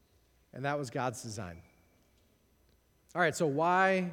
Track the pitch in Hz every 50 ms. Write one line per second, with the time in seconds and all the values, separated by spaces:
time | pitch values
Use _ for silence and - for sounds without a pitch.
0 | _ _ _ _ _ _ _ _ _ _ - 127 131 139 147 147 147 117 - 143
1 | 123 127 120 - - 117 107 110 101 90 85 85 85 - _ _ _ _ _ _
2 | _ _ _ _ _ _ _ _ _ _ _ _ _ _ _ _ _ _ _ _
3 | _ _ - 165 175 160 139 - 180 151 135 147 160 175 180 185 190 190 190 185
4 | 185 180